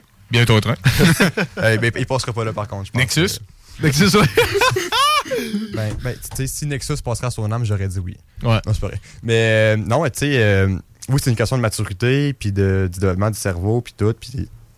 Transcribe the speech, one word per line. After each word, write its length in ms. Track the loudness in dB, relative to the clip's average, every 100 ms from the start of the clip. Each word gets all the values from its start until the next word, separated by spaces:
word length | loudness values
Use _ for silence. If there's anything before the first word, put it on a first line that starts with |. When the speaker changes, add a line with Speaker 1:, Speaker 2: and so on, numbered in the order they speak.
| -4 _ -2
Speaker 1:
Bientôt 240 | 2 4 4
un 60 |
train. 140 | 2 0
Speaker 2:
<laughs> 800 | 2 4 4 4 2 2 -4 0
Euh, 200 | 0 2
ben, 140 | 2 -2
il 80 | -2
passera 280 | -2 -2
pas 100 | -4
là, 80 | -4
par 140 | -4 -6
contre, 180 | -8 -6
je 40 |
pense 80 | -2
Speaker 1:
Nexus ? 400 | -2 0 0 -2 -12 -20 -20 -2
Speaker 2:
que 40 | 0
Speaker 3:
Nexus, 320 | 4 4 6
ouais. 80 | 4
Speaker 2:
<laughs> 1500 | 4 2 2 2 2 -2 0 2 2 0 -4 -4 -6 -6
Ben, 200 | -4 -4 -4
ben, 120 | -6 -8
tu 200 | -10 -6
sais, 120 | -6
si 180 | -4 -6
Nexus 300 | -6 -4 -6
passerait 240 | -4 -4 -4
à 40 |
Stoneham, 320 | -4 -4 -2 -2
j'aurais 220 | -2 -2
dit 120 | -4
oui. 180 | -8 -10 -18 -6
Speaker 1:
Ouais. 160 | 0 0 2
Speaker 2:
Non, 80 |
c'est 60 | -2
pas 80 | -2
vrai. 120 | -8 -14 -12
Mais, 520 | 0 2 4 4 4 2
euh, 20 |
non, 260 | 0 0
mais 80 | 0
tu 80 | -2
sais, 220 | -2 2
euh, 340 | 4 4 2 0 -8 _ -4
oui, 100 | -2
c'est 60 | 0
une 60 | 0
question 220 | 0 0
de 40 |
maturité, 720 | -2 -2 -6 -2 0 0 0
puis 180 | -2 -4
de, 380 | 0 2 2 0
du 80 | 0
développement 300 | 0 2 0
du 60 | -2
cerveau, 440 | -4 -2 -2 -2
puis 120 | -4 -2
tout, 160 | -2 -2
puis, 300 | -8 -10 -10 -12 -20